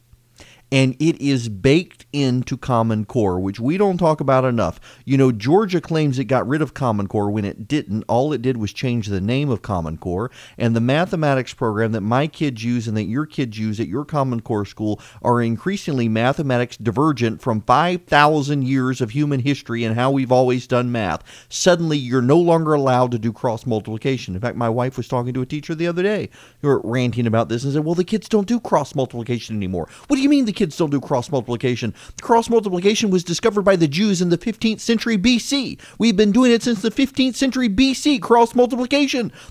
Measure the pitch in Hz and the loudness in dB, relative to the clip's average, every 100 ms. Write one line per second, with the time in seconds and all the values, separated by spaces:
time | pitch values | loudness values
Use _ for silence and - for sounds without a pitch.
0 | _ _ _ - - _ _ 135 131 131 | _ _ _ -20 -20 _ _ 2 2 2
1 | 156 - 139 131 117 98 127 156 180 - | -2 0 0 -2 -4 0 2 2 0 -10
2 | _ 143 135 127 123 131 - 120 113 107 | _ -2 0 0 -4 -6 -2 0 2 0
3 | 104 127 101 90 95 101 117 185 202 175 | -2 0 0 0 -2 -4 -2 0 0 2
4 | 170 151 139 131 127 117 85 - - - | 0 0 2 2 2 0 -2 -4 -14 -12
5 | - 135 131 113 117 185 214 180 - 160 | 0 4 4 2 2 2 2 -2 -2 0
6 | 147 127 117 127 101 151 139 - 127 107 | 0 0 0 0 0 -2 -2 -2 -2 -2
7 | 101 107 101 107 101 - 104 147 - 107 | -2 -2 -2 -2 -4 -6 -4 -4 -4 -6
8 | - 117 151 135 123 120 104 - 127 120 | -2 0 0 -2 -2 -2 -4 -4 -4 -2
9 | 101 98 98 131 147 113 - 92 80 80 | -2 -2 -2 0 -2 -2 -4 -4 -4 -6
10 | 92 87 120 - - - 117 113 120 147 | -6 -6 -6 -10 -18 -4 0 0 0 0
11 | 185 180 151 135 123 - 120 104 113 110 | 0 0 0 0 -2 -4 -2 0 0 0
12 | 101 123 156 - 147 113 117 120 113 110 | 0 0 -2 -2 -4 -4 -2 -2 -2 -4
13 | 101 127 151 - 127 107 110 107 107 117 | -2 -4 -6 -6 -6 -4 -4 -4 -4 -6
14 | 151 151 131 117 - 107 101 - 107 104 | -4 -2 -2 -4 -4 -4 -4 -4 -4 -4
15 | - - 123 120 117 110 185 202 - 135 | -8 -4 0 2 0 -2 -4 -6 -4 -2
16 | 113 110 123 143 143 123 123 - 117 104 | 0 2 0 0 0 0 -2 -4 -4 0
17 | 156 127 117 110 131 110 - 127 170 180 | 0 2 -2 -2 -4 -2 2 2 2 -2
18 | - 147 151 156 139 147 127 135 127 127 | 2 4 4 4 0 -2 0 0 0 -2
19 | 117 135 147 139 127 135 - 117 117 113 | -4 -2 -2 0 -2 -2 -4 -4 -2 0
20 | 131 139 123 127 127 127 - 123 123 120 | 0 0 2 4 4 0 0 0 0 -2
21 | 98 76 - - - - 185 175 165 147 | -2 -4 -8 -20 -14 0 2 4 2 -2
22 | 123 127 123 160 170 165 156 151 135 123 | 0 0 4 4 4 2 2 0 2 2
23 | 127 120 113 107 127 113 127 110 101 110 | 2 -2 -4 -4 -4 -4 -4 -4 -4 -6
24 | 139 127 - 95 120 110 117 117 127 127 | -4 -4 -6 -6 -6 -2 -2 -2 -2 -6
25 | 117 127 120 127 127 151 143 160 170 170 | -6 -4 -4 -6 -6 -8 -8 -4 -4 -2
26 | 196 208 113 - - _ 147 127 - 123 | -2 -2 -6 -12 -20 _ 0 0 0 -2
27 | 123 113 117 113 107 117 139 147 151 170 | 0 0 0 0 0 -2 -2 -2 -2 -2
28 | 180 220 - 214 196 240 - 170 139 139 | -2 -4 -2 -2 0 -4 0 -2 0 -4
29 | 127 120 117 120 - 110 95 90 78 - | -4 -4 -4 -6 -4 -6 -4 -4 -8 -10
30 | - 277 277 294 226 - 180 - 160 143 | -2 2 4 4 2 0 -2 0 0 0
31 | - 135 - 139 117 120 131 120 113 - | 0 -2 0 -4 -2 -2 -2 -2 -4 -8
32 | - - - 233 226 226 202 180 196 220 | -14 -8 2 2 4 2 2 0 2 2
33 | 214 185 170 165 226 208 196 190 160 151 | 2 0 0 0 0 2 2 4 2 2
34 | 214 180 175 170 233 - 226 214 - 226 | 0 2 0 0 -2 -2 -2 -2 0 0
35 | 240 214 220 240 - 277 208 - - - | 0 2 2 2 0 -4 -4 -8 -12 0
36 | 226 190 214 208 254 233 247 220 226 - | 2 4 4 6 6 4 2 -2 -2 0
37 | 269 - 262 226 269 254 247 190 269 254 | 0 0 -2 0 -2 0 0 2 2 2
38 | 294 262 - 233 233 240 247 247 247 285 | 0 0 4 4 6 4 2 0 0 0
39 | 277 262 185 - - | 0 -2 -4 -8 -12